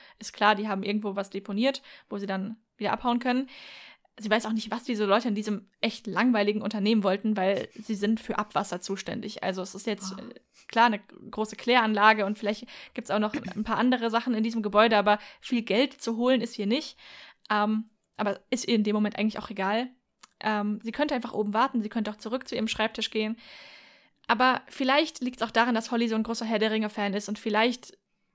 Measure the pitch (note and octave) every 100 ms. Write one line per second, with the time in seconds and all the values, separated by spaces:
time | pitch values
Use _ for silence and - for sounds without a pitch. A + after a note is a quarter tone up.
0 | - - - - G#3 G#3 G#3+ G3 G3 G#3
1 | G#3 G3 G3 G3 G3 G3+ C4 C4 - -
2 | - G3+ G3+ F#3+ G3 A3 _ - G#3 -
3 | B3 A#3+ B3 B3 C4+ - - - - -
4 | _ - G#3 G#3+ A3 A3 A3 A#3+ B3 G#3+
5 | G3+ G#3+ A#3 G#3 G#3+ G3+ - - A3 -
6 | G#3+ F3+ B3 A3+ G3+ G#3+ G#3+ G#3+ G3+ A3+
7 | G3 G3+ G#3+ G#3 F#3 G3+ - - G#3+ G3+
8 | G3+ A3+ - - G#3+ - G3+ F3+ - G3
9 | - - - - - F#3 F3+ G3 - G#3
10 | F#3+ F#3+ A#3 - _ _ - A3+ A#3+ G#3
11 | - - - - G#3+ - A#3+ B3 A3 G3+
12 | G#3+ G#3+ G3 G#3 G#3 G#3+ - - - -
13 | - G#3+ G#3+ C#4 - - A3 A3 B3 B3
14 | A#3 A3+ B3+ A3 A3+ A#3 G#3 G3+ A3 G#3
15 | G3+ G#3 - - - C#3+ A3+ G3+ C#4+ -
16 | - A3+ B3 C4 A#3 - G3+ C4+ - -
17 | - - - - - G#3 G#3 A3 A3 _
18 | _ - G#3 - - A#3+ - A3+ G#3 G#3
19 | G#3 - G#3+ - - G3 F#3+ A3 B3+ _
20 | _ - - - G#3+ G#3+ G#3 G#3 A3+ A3+
21 | D4+ C4 A3+ - G#3 G#3+ C4+ B3 G#3+ A#3
22 | G#3 G#3 A3 B3 - - A3 - A3 A3+
23 | A3 A3 G#3+ A3+ - - - - - -
24 | _ _ - A#3+ B3+ B3 - - C4 C#4+
25 | D#4 - B3 - A3 A3+ A#3+ A3+ A3+ A#3
26 | A#3 A3 A3 A3+ A3+ A3 A3 A3 G#3 G#3+
27 | G3+ G3 G#3 G#3+ A3+ G#3 A#3+ A#3+ - -
28 | _ _ _